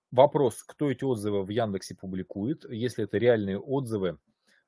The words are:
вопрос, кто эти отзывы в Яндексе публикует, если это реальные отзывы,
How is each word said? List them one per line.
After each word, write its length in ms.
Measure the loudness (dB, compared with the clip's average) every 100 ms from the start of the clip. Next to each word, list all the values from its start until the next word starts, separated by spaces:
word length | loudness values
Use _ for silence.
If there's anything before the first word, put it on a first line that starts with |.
| _
вопрос, 520 | 6 6 6 2 0
кто 280 | -10 -4 -2
эти 120 | 0
отзывы 400 | -2 -2 0 -2
в 60 | 0
Яндексе 460 | -2 -2 -4 -8
публикует, 720 | -12 -8 -8 -6 -4 -4 -4 -8
если 360 | -6 -4 -4
это 120 | -2 2
реальные 420 | 4 4 2 -4
отзывы, 600 | -2 -4 -2 -2 -2 -4 _ _ _ _